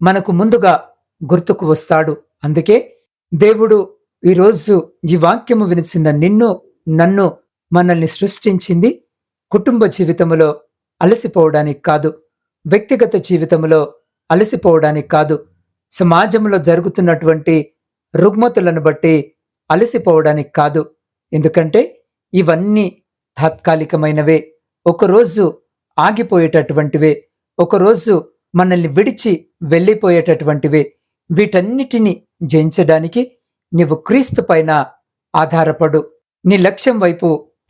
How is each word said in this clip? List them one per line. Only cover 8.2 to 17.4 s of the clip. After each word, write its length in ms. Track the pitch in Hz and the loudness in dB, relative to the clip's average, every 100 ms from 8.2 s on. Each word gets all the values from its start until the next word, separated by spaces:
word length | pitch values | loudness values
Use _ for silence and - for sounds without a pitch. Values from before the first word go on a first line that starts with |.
| 196 - 214 190 - 170 220 - _ _ _ _ - | -6 -4 -2 -2 -2 0 0 -2 _ _ _ _ -4
కుటుంబ 340 | 208 - 240 208 | -2 0 0 0
జీవితములో 760 | - 165 165 165 160 151 147 _ _ _ - | 0 -2 0 0 2 0 -2 _ _ _ -2
అలసిపోవడానికి 800 | 180 226 202 180 160 151 151 139 | 0 0 -2 0 2 2 -2 -4
కాదు, 420 | - 151 151 - _ _ _ _ - | -2 -2 -2 -6 _ _ _ _ -2
వ్యక్తిగత 480 | 202 208 254 240 190 | -2 0 0 0 -2
జీవితంలో 800 | - 175 156 160 160 160 147 - _ _ - | -2 -2 0 0 2 0 0 -8 _ _ -2
అలసిపోవడానికి 760 | 170 214 262 190 160 151 151 139 | 0 0 -2 2 2 2 -2 -2
కాదు, 400 | 156 151 151 - _ _ _ - | -2 0 -4 -8 _ _ _ -10
సమాజంలో 640 | - 175 170 208 220 214 190 | -2 2 2 2 0 0 -2
జరుగుతున్నటువంటి 1160 | 151 170 180 - 175 165 160 156 | 0 0 0 -2 0 0 0 0